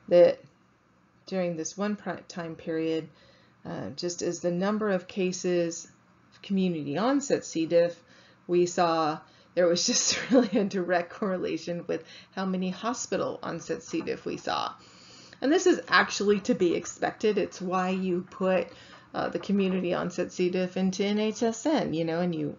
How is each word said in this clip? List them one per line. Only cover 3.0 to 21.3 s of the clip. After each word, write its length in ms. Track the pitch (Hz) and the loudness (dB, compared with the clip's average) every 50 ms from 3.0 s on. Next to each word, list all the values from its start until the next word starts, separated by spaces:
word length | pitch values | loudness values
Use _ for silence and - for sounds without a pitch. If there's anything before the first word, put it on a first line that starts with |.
| 156 160 - _ - - - _ _ _ _ _ - | -4 -6 -12 _ -20 -20 -20 _ _ _ _ _ -12
uh, 240 | - 165 - 233 - 135 | -10 -8 -8 -8 -8 -8
just 260 | 147 175 175 170 - | -6 -6 -6 -4 -4
as 180 | - 170 170 170 | -4 -4 -2 -2
the 120 | - 175 | -2 -2
number 380 | 175 175 190 202 214 214 220 208 | 0 0 0 0 0 0 0 0
of 180 | 190 180 185 - | 0 0 -2 -4
cases 800 | - 208 185 185 180 - - 180 180 175 170 170 170 - - - - _ _ _ _ _ _ _ | -4 -2 -2 -2 -2 -2 -2 0 2 2 0 0 -2 -8 -12 -16 -20 _ _ _ _ _ _ _
of 100 | - - | -20 -14
community 560 | - - 202 190 185 185 170 160 143 143 143 160 | -6 -2 0 2 2 2 0 -2 -4 -4 -2 0
onset 480 | 208 254 277 285 269 - - - - | 0 2 2 0 0 0 0 0 -2
C. 200 | - - 165 160 | -2 -4 -2 0
diff, 360 | 156 170 170 170 175 170 - - _ - - - - - _ _ - | 4 6 6 6 4 2 -4 -16 _ -20 -20 -20 -20 -20 _ _ 0
we 180 | 175 175 180 | 4 4 4
saw 540 | 175 - - 175 170 165 160 160 151 156 160 - - - - - _ - | 4 2 2 2 2 4 2 2 0 -2 -4 -8 -16 -20 -20 -20 _ 0
there 120 | 170 180 170 | 4 4 4
was 180 | 175 180 - | 4 4 2
just 340 | 254 247 - - - - - - | 2 2 2 2 0 0 -2 0
<laughs> 60 | - | 4
really 280 | 220 269 - - - 247 | 4 4 4 4 2 0
a 60 | 196 | 0
direct 460 | 202 190 196 175 180 180 170 175 175 | 0 0 -2 -2 0 0 0 0 -2
correlation 760 | - - 226 196 185 180 - 156 160 165 - 175 175 175 170 - | -8 -6 -4 -4 -2 -2 -2 -2 -4 -4 -4 -6 -8 -6 -4 -4
with 160 | 170 165 - - - - - - - | -6 -6 -6 -10 -20 -20 -20 -12 -8
how 100 | 196 190 | -4 -4
many 240 | 190 185 185 185 185 | -2 -2 -2 -2 -4
hospital 720 | 185 - - 226 254 - - - - - - - - - | -4 -4 -4 -4 -4 -4 -4 -4 -2 -2 -2 -2 -4 -6
onset 400 | - - 160 165 151 - 165 165 | -8 -8 -8 -8 -6 -6 -8 -8
C. 200 | - - - 160 | -8 -6 -6 -4
diff 240 | - - - - - | -4 -4 -6 -6 -6
we 120 | - 156 175 | -8 -8 -6
saw. 360 | - - - 71 55 - - - - - - - - - - - - - - - | -6 -4 -4 -4 -4 -6 -8 -12 -20 -20 -20 -20 -20 -20 -20 -20 -20 -20 -10 -2
And 100 | - 262 | 2 4
this 160 | 311 370 - 370 | 4 4 6 4
is 140 | 320 - - - | 4 2 2 2
actually 520 | - 185 196 - - - 202 202 208 202 | 4 4 4 2 0 0 2 2 2 2
to 140 | 190 - 247 | 2 0 0
be 200 | - 185 170 165 | 2 2 2 2
expected. 640 | 170 - - - - - - - - - 214 202 202 | 0 -4 -6 -8 -4 -4 -4 -2 0 0 0 2 0
It's 240 | 175 - - - | 0 -2 -4 -8
why 280 | 180 180 180 185 185 185 | -6 -4 -2 0 0 0
you 360 | 190 190 185 185 175 180 180 - | -2 -2 -2 -2 -2 -2 -4 -6
put, 380 | - - 190 185 185 180 170 - - - - - - - - - - | -6 -2 0 2 2 2 0 -2 -8 -20 -20 -20 -20 -20 -18 -10 -6
uh, 160 | 180 - - | -4 -4 -2
the 100 | - 175 | -4 -4
community 540 | - - 196 202 196 190 185 185 180 175 - | -2 0 0 2 2 2 0 0 0 -2 -2
onset 380 | 151 160 175 175 - 180 - - | -2 -2 -4 -4 -4 -4 -4 -2
C. 160 | - 180 180 | 0 0 0
diff 260 | 180 190 185 180 - | 2 0 -2 -2 0
into 280 | 190 190 190 185 - 202 | 0 0 0 0 0 0
N 140 | 202 208 208 | 0 0 0
H 220 | 214 220 | 0 -2